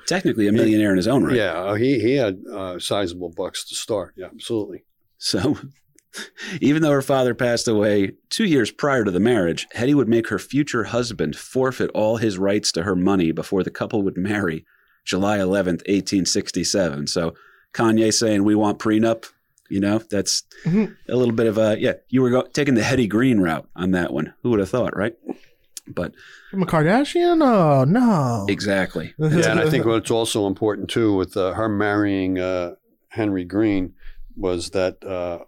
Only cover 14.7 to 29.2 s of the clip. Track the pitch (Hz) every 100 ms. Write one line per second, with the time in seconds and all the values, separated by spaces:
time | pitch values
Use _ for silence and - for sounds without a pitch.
14.7 | _ _ _ - 95 98 104 92 98 90
15.7 | 85 - 98 - 98 82 104 - 92 82
16.7 | 101 85 71 73 87 82 - - _ _
17.7 | - 113 110 110 - 113 101 104 107 104
18.7 | - 117 107 113 113 - _ _ _ -
19.7 | 98 101 110 - 101 92 - - - 170
20.7 | 196 208 - - 123 123 113 113 104 110
21.7 | 107 117 90 - 131 127 127 - - 143
22.7 | 117 98 - 107 104 131 113 87 76 -
23.7 | - 92 90 82 73 78 - 123 107 95
24.7 | 127 - - 104 - - - - _ _
25.7 | - - - 87 - - - - 190 175
26.7 | 165 151 233 285 349 349 330 277 214 156
27.7 | 139 131 233 240 180 127 113 98 90 101
28.7 | 98 92 85 82 -